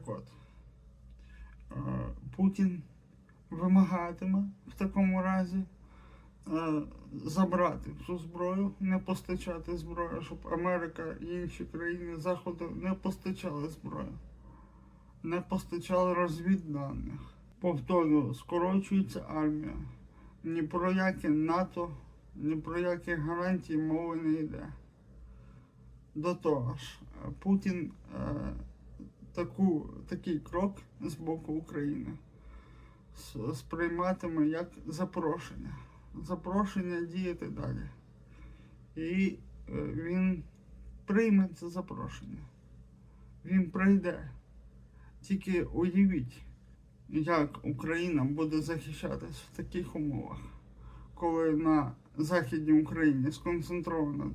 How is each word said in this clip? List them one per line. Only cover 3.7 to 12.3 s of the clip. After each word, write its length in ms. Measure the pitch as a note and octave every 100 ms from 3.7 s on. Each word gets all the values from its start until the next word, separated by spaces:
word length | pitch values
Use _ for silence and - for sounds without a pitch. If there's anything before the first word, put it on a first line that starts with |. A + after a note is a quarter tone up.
| F#3+ F#3 F3+ F3 E3+ F#3+ F#3+ G3+ - -
в 60 |
такому 480 | - G3 G3 F#3+ F#3
разі, 420 | F#3 F#3+ F3+ F#3+ F#3+ - - - - - - - -
е, 340 | D#3 E3 D3+ - - -
забрати 800 | - D3+ E3 F#3 F3+ F3 C3 C#3 D3+
всю 180 | - F3
зброю, 540 | D#3+ F3 F3+ F#3+ G3 -
не 200 | F#3+ F#3
постачати 760 | F#3 F#3 - F3+ F#3 E3+ E3 F3
зброю, 440 | D#3 E3+ E3+ E3
щоб 260 | D#3 D#3+ -
Америка 640 | E3 F3+ F3+ E3 D#3+ E3 -
і 40 | E3
інші 400 | F3 F3 - F3+
країни 520 | D#3+ E3+ F3 E3+ D#3+
Заходу 520 | F3